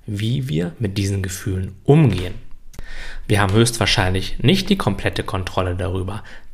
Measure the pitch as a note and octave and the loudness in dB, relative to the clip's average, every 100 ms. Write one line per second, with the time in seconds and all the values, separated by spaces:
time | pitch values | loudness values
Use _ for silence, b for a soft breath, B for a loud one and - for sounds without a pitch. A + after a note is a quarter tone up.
0 | - G2+ A2 C3+ C3 D3+ F3 E3 G#2+ G2+ | -8 -4 -2 -2 -2 -2 -2 -4 -4 0
1 | G2 G2 F#2+ - - F#2 F#2+ - - D3+ | 0 -2 -4 -6 -4 -4 -4 -2 4 6
2 | C#3+ F#2 F2 - - - - - B B | 6 4 -2 -8 -10 -12 -10 -10 B B
3 | B B - G2+ G2+ G#2 A#2 - G2 - | B B 0 2 4 6 4 4 2 2
4 | F#2 F#2 - - C3+ F#3+ - G3 - G2 | 2 0 -2 0 2 2 2 2 2 0
5 | G2+ - - F#2+ F2+ - F#2 F2+ F2+ F#2 | -2 -2 -4 -4 -2 -2 -2 -2 -2 -2
6 | F#2 G#2+ B B B | -4 -6 B B B